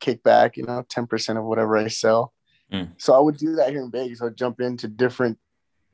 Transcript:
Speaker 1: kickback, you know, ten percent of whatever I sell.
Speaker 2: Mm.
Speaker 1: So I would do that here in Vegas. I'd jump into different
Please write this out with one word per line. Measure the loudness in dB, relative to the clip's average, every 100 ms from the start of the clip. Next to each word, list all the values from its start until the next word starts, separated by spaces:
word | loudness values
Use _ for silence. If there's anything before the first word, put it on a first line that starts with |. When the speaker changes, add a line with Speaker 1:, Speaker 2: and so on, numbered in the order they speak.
Speaker 1:
kickback, | -4 0 4 6 4 0
you |
know, | -8 -8 -8
ten | -8 -4
percent | -4 -4 -4
of | -2
whatever | 0 2 2
I | 0
sell. | 0 2 2 0 _ _ _ _
Speaker 2:
Mm. | -8 -8 -4
Speaker 1:
So | 4
I | 6
would | 4 0
do | -2 0
that | 0
here | -2
in | -6
Vegas. | -6 -8 -6
I'd | -8 -4
jump | -6 -4
into | -6 -6 -10
different | -2 -2 0 -2 -2 _ _ _ _ _